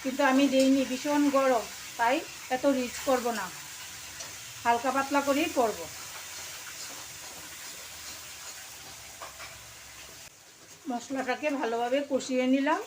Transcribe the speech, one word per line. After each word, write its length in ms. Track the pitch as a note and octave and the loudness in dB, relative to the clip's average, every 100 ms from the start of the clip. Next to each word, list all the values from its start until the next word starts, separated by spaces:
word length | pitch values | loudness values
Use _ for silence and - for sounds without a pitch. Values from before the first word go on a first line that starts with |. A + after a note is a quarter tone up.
কিন্তু 180 | C4+ C4 C#4 | -2 4 6
আমি 120 | C4 C#4 | 8 6
দেইনি, 280 | C4 C4+ C4+ C4 | 8 8 6 4
ভীষণ 320 | B3+ D4 D4 C#4+ C4+ | 0 2 4 6 6
গরম, 280 | C4+ A#3+ - - - - | 6 4 2 -10 -12 2
তাই 160 | A#3 C#4+ - - - B3+ | 4 4 0 -12 -4 2
এত 80 | C#4+ B3+ | 4 4
রিচ 180 | B3 - - | 0 -2 2
করব 180 | B3+ A#3+ A3 | 2 2 -2
না, 60 | F3+ - - - - - - - - - - - | -4 -10 -12 -12 -12 -12 -14 -12 -12 -12 -12 -2
হালকা 280 | A#3 A#3 C4+ C4 | 2 4 4 0
পাতলা 260 | C4+ C#4+ C#4 | 2 2 4
করেই 220 | C#4 E4 D#4 | 2 2 4
করব। 200 | A3+ F#3 D#3+ - - - - - - - - - - - - - - - - - - - - - - - - - - - - - - - - - - - - - - - - - - - - - - - - - - | 2 2 -8 -10 -12 -12 -12 -12 -12 -12 -12 -10 -10 -10 -12 -12 -14 -14 -14 -12 -12 -12 -12 -12 -12 -12 -12 -12 -12 -12 -14 -14 -14 -16 -16 -14 -14 -12 -14 -14 -16 -18 -18 -16 -16 -16 -18 -20 -20 -20 -20 -12 -4
মশলাটাকে 560 | A#3+ - C4+ A#3 B3 D4+ C#4 | -4 -4 -4 -2 0 0 0
ভালোভাবে 400 | A#3 A#3 A#3+ C4+ C#4 | 0 0 2 0 2
কষিয়ে 340 | C4 - B3+ B3+ | -2 0 2 4
নিলাম। 260 | C4 C#4 E4+ | 4 4 0